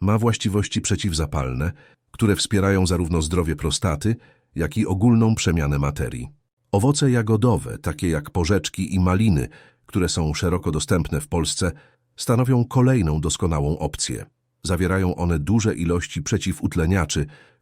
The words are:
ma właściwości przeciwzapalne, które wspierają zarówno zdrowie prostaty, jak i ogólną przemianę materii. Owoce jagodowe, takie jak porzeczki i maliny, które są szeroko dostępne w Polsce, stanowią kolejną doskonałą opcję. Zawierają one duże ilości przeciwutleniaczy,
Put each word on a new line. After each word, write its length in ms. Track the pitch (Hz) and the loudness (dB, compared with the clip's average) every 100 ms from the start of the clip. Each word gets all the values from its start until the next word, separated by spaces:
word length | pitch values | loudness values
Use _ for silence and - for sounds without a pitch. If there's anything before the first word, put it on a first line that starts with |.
ma 180 | 95 110 | 0 2
właściwości 600 | 117 107 101 101 98 - | 2 0 -2 -2 -2 -4
przeciwzapalne, 920 | - 98 101 78 73 78 64 64 82 - - _ _ | -2 -2 -2 -2 -2 -2 -4 -2 -4 -6 -18 _ _
które 260 | - 110 95 | -2 0 0
wspierają 500 | - 101 98 95 90 | 0 2 2 4 2
zarówno 360 | 87 82 82 | 0 0 0
zdrowie 340 | 76 90 80 76 | 0 0 0 -2
prostaty, 600 | 78 - 90 73 104 113 _ _ _ | -2 -2 -2 0 -2 -2 _ _ _
jak 220 | - 80 107 | -6 -4 -2
i 100 | - | -2
ogólną 480 | 95 120 113 113 | 2 4 6 4
przemianę 440 | 110 - 82 71 71 | 2 0 0 2 0
materii. 500 | 69 71 62 60 62 - _ _ - | -2 -4 -6 -8 -12 -16 _ _ -2
Owoce 380 | 101 127 143 139 | 0 2 2 2
jagodowe, 680 | 123 110 110 123 92 60 52 | 2 2 2 2 2 -2 -8
takie 300 | 87 73 90 | -6 -4 -2
jak 220 | 76 73 | -2 -4
porzeczki 640 | 92 80 101 - - 92 | -2 0 0 0 -6 -2
i 60 | 92 | 2
maliny, 480 | 90 95 113 76 60 - - _ - | 2 4 4 2 0 -8 -20 _ -6
które 220 | 104 87 | -2 -2
są 260 | - 78 | 0 -2
szeroko 360 | 76 85 87 85 | 0 0 0 -2
dostępne 500 | 76 - 90 73 76 | -4 0 0 0 -4
w 80 | - | -4
Polsce, 440 | 87 76 - 90 - - _ _ - | -2 -2 -2 -4 -4 -18 _ _ -10
stanowią 480 | - 117 127 123 | 0 0 2 2
kolejną 560 | 120 127 127 131 80 78 | 2 4 4 4 2 0
doskonałą 580 | 80 - 87 78 71 80 | -2 -2 -2 0 0 -2
opcję. 480 | 76 - - 60 - _ _ _ | -4 -6 -6 -8 -10 _ _ _
Zawierają 520 | 78 87 90 95 90 | -4 0 2 2 0
one 240 | - 87 82 | 0 0 0
duże 360 | 73 113 104 | 2 2 2
ilości 480 | - 85 87 - 85 | 0 0 0 -2 -8
przeciwutleniaczy, 1040 | 73 104 95 - - 85 82 95 78 80 73 - - _ | -2 -2 -2 -4 -2 0 2 2 0 -2 -4 -8 -20 _